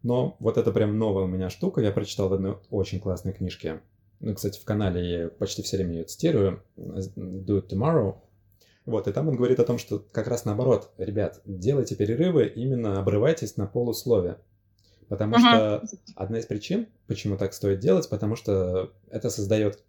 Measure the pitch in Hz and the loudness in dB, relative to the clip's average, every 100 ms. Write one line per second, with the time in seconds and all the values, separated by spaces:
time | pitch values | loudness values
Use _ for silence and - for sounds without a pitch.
0 | 117 123 - - 110 117 113 98 107 107 | 0 0 0 -2 -2 2 2 2 2 2
1 | 110 95 92 92 92 - 180 185 107 98 | 0 0 0 -2 -4 -2 -2 2 0 0
2 | 98 - 95 95 95 - _ 110 92 92 | -4 -2 0 2 0 -4 _ -2 -2 -2
3 | 95 90 95 90 - - 80 80 _ _ | -2 -4 -4 -4 -6 -4 -8 -8 _ _
4 | _ _ - 98 104 98 - 104 101 90 | _ _ -6 -4 -4 -6 -4 0 0 0
5 | 87 87 85 - 101 - 107 98 90 85 | -2 -4 -4 -4 -6 -6 -4 -2 -2 -4
6 | 82 - 160 139 98 90 _ - - 95 | -8 -2 0 2 2 0 _ -16 -10 -8
7 | 92 - 92 92 92 101 - 95 135 160 | -8 -8 -10 -10 -2 -2 0 -2 2 2
8 | 101 - _ _ _ _ _ _ - 113 | 0 -4 _ _ _ _ _ _ -4 -4
9 | 101 101 156 127 123 127 120 120 - 104 | -2 -2 0 2 4 4 4 0 -2 -6
10 | - - 107 117 110 104 127 113 - - | -4 -6 -2 -2 -2 0 2 2 0 -10
11 | 95 101 87 - - 95 98 143 - - | -4 -2 -2 -4 -12 -4 0 2 0 0
12 | 104 120 175 160 113 - 127 127 113 98 | 0 2 2 4 2 0 -2 -2 0 0
13 | 98 101 117 - 107 - 98 123 120 110 | 2 2 2 0 -4 -4 -4 -2 -2 -4
14 | - 110 90 85 _ _ _ _ _ _ | 2 2 2 -6 _ _ _ _ _ _
15 | _ 98 107 233 240 233 107 104 214 - | _ -2 4 6 8 8 4 0 -4 -16
16 | - - 95 113 - 107 - 196 220 _ | -20 -10 -6 -6 -6 -8 -2 -4 -4 _
17 | _ - 104 98 98 - 104 98 110 185 | _ -6 -2 -2 -4 -2 0 0 4 2
18 | - 104 104 - - 98 90 92 92 - | 2 -4 -2 -4 0 0 2 -2 -4 -10
19 | _ 107 120 - 101 110 104 - | _ -6 -6 -4 0 2 2 -2